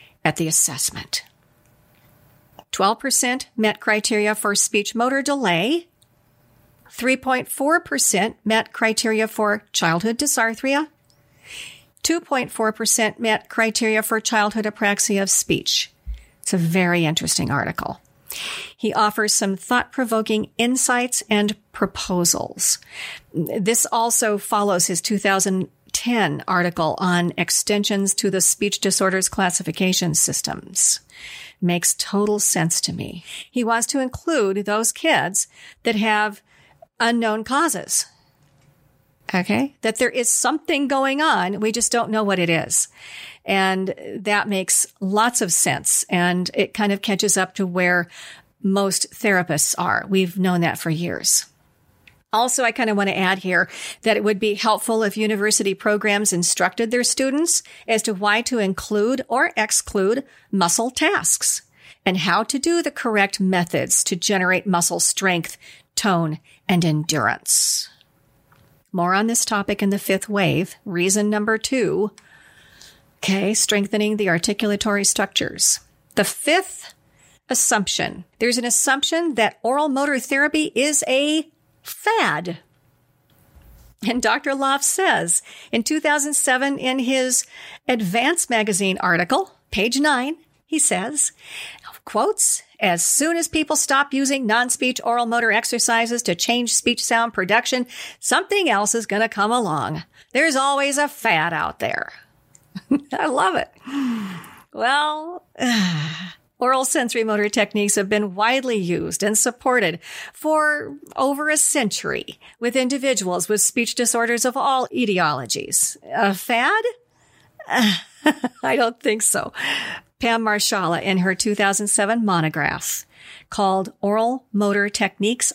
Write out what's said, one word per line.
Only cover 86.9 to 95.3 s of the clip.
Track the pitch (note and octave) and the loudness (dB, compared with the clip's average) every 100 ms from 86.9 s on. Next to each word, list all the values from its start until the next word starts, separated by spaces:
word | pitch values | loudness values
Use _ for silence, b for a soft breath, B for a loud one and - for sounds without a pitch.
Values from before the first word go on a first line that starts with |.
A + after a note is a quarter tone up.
| C4 | 0
his | B3 C4 B3+ B3 - B B B - | 0 0 0 0 -4 B B B -2
Advance | B3 F#3+ A3+ C4+ E4+ - | 0 0 2 2 0 0
magazine | A#3 G#3+ F#3+ G3 F#3 | 0 0 0 0 0
article, | F3+ E3+ F3 D4+ F#4+ _ _ | 2 2 2 0 -2 _ _
page | - A3+ B3+ | -2 0 2
nine, | D4+ C4 C4+ D#4+ _ _ _ | 2 2 0 -6 _ _ _
he | D#4+ | 0
says, | - F3+ A3+ D4 - - B B B B B - | 0 0 -2 -2 -4 -4 B B B B B -20
quotes, | - G#3+ F#4+ G#4+ - - - - | -6 0 0 2 0 -2 -6 -2
"As | G3 E3+ | 0 2
soon | - - D#4 E4+ | 2 2 2 0
as | E4 | 0
people | D#4 D4+ D4+ | 0 0 0
stop | - C4+ C#4 | 2 2 2
using | C4+ C4+ C#4 A3 | 0 0 0 2
non-speech | A3+ B3 - B3+ B3+ | 2 2 0 -2 -2
oral | - A#3+ | 0 0
motor | A#3 | 2